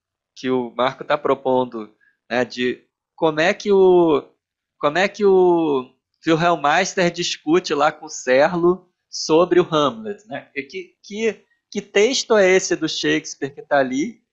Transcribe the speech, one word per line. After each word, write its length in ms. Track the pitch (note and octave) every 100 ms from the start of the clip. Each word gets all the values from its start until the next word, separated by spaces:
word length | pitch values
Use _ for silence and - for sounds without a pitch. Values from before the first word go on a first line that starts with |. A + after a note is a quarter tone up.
| _ _ _ -
que 140 | B2+
o 220 | B2+ A#2+
Marco 320 | A#2 B2+ -
tá 140 | - D3
propondo, 760 | D#3+ C3+ C3+ B2+ B2 A#2 G#2+ _ _ _ _
né, 160 | A#2 A#2
de 420 | B2 B2 A#2 _ _ _ -
como 260 | D#3+ D#3
é 120 | E3+
que 160 | G3+ G#3
o, 540 | G3 F#3 F3+ E3+ C#3 - _ _ _ _ _
como 180 | D3 D#3
é 120 | G3
que 160 | - G3+
o 680 | F#3+ F3+ E3+ D#3+ C#3 B2+ _ _ _ D#3+
Wilhelm 360 | D#3+ F3 E3
Meister 500 | C#3+ E3 F#3+ - F3
discute 600 | E3+ F3 - D3+ F3 F3+
lá 180 | D3 D3+
com 140 | D#3 D#3
o 40 |
Serlo 800 | - B2+ B2+ D#3 F3 F3 F#3 _ _ _
sobre 500 | - - D#3+ F3 F3
o 80 | F3
Hamlet, 560 | D#3 D3 A2+ G#2+ G2+ A2
né? 240 | C#3+ - C#3+
E 80 |
que, 320 | C3+ F#3+ F3 _
que, 420 | - G3+ A3+ - _ _ _
que 120 | G3+
texto 560 | - G3+ A3 C4+ - A3
é 120 | F#3
esse 280 | F#3+ F#3 E3
do 100 | D#3
Shakespeare 640 | - D3+ D#3 D#3 - C#3
que 80 | -
tá 180 | - C#3+
ali, 440 | C3 C3 G#3+ A3 _